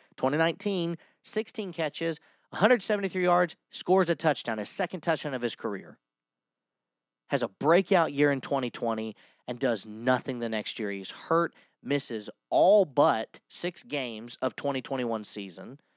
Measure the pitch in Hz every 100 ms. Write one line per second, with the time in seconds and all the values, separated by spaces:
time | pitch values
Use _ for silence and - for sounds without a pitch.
0 | _ - 131 147 165 - 208 190 170 170
1 | _ _ - 220 220 - 202 165 156 -
2 | 165 156 - _ _ 113 226 247 - 208
3 | 196 185 180 175 175 - _ - - 185
4 | 170 165 160 143 - 110 104 - 185 175
5 | 175 156 151 131 117 - 113 98 87 -
6 | _ _ _ _ _ _ _ _ _ _
7 | _ _ _ 143 107 - 139 175 190 185
8 | 156 143 143 135 - 139 123 - 117 113
9 | 110 104 _ _ - 120 127 113 110 107
10 | 120 127 - 123 117 110 - - 104 101
11 | 95 - - 165 170 - _ _ 120 143
12 | - 110 104 - _ 131 170 208 175 139
13 | 156 113 117 - _ - 175 - 120 143
14 | 123 110 117 - 131 - 139 135 123 135
15 | 120 113 104 - 98 87 95 139 _